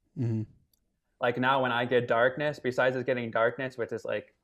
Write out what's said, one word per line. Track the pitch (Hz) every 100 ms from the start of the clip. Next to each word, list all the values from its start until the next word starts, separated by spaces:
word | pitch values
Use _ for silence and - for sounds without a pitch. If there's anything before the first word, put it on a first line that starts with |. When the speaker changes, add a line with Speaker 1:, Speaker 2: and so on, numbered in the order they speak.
| _ 156
Speaker 1:
Mm-hmm. | 117 110 110 - _ _ _ _ _ -
Speaker 2:
Like, | 123 120
now | 127 135
when | 127
I | 120
get | 123 123 120
darkness, | 117 127 147 151 147
besides | 127 123 127
just | 127
getting | 123 123 117
darkness, | 110 120 120 131 117
which | 107
is, | 113
like, | 113 107 - _